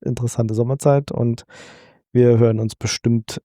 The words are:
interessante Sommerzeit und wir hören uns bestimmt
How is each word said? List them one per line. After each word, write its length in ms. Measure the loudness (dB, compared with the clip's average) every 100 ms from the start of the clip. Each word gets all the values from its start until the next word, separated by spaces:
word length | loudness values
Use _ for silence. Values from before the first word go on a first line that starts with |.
interessante 540 | -8 -4 -4 -2 -2 -2
Sommerzeit 560 | -2 0 0 0 0
und 320 | -2 -2 -4 -10 -20 -20 -20 _ _ _
wir 260 | 2 4 4
hören 200 | 4 2
uns 160 | -4 -6
bestimmt 680 | -8 -4 -2 -2 -4 -12